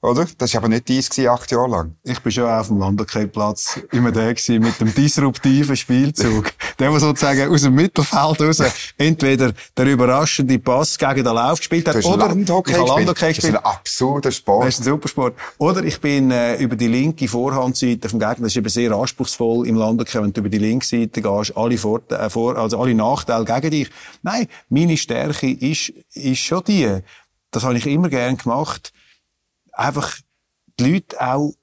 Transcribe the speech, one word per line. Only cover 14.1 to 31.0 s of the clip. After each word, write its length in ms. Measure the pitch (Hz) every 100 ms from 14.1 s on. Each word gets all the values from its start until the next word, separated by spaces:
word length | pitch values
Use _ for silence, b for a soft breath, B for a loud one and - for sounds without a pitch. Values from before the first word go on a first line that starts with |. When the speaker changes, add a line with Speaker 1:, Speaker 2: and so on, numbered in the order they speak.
| 143 135
Speaker 1:
Sport. 340 | 123 - 101 131
Speaker 2:
Das 60 |
ist 60 | 123
ein 20 |
super 240 | 120 147 -
Sport. 280 | - 127 - B B
Oder 260 | 151 185 170
ich 160 | -
bin, 300 | 147 143 135
äh, 260 | 123 120 117
über 180 | 131 113
die 120 | 120
linke 420 | 120 147 160 120
Vorhandseite 800 | 120 127 135 127 127 127 117 110
vom 100 | 113
Gegner, 160 | 107 120
das 120 | 113
ist 100 | 123
eben 100 | 110
sehr 240 | 117 120
anspruchsvoll 760 | 104 127 - 123 - 117 117 120
im 80 | 110
Landhockey, 440 | 110 113 113 120
wenn 120 | 104
du 80 | 101
über 80 | 101
die 80 | 104
linke 280 | 107 120 -
Seite 360 | 120 113 -
gehst, 340 | 107 101 107 -
alle 220 | 117 120
Vor-, 240 | 104 110 -
äh, 180 | 101 107
Vor-, 280 | 117 117 123
also 200 | 110 101
alle 160 | 127
Nachteile 520 | 113 107 143 - 117 113
gegen 260 | 117 156
dich. 180 | 156 135 B B B
Nein, 260 | - 220 226 B B
meine 300 | 135 170 156
Stärke 520 | - 117 143 147 135
ist, 440 | 131 131 151 - - _
ist 280 | - 139 131
schon 220 | - 175 185
die, 220 | 202 127 95 95 b b _ _
das 120 | -
habe 140 | 123 120
ich 100 | 143
immer 220 | 143 180
gern 260 | 135 120 127
gemacht, 560 | 123 123 151 - - b b b b _ _ _ _ -
einfach 440 | 135 143 143 - _ _ _ _ _ -
die 140 | 123
Leute 260 | 185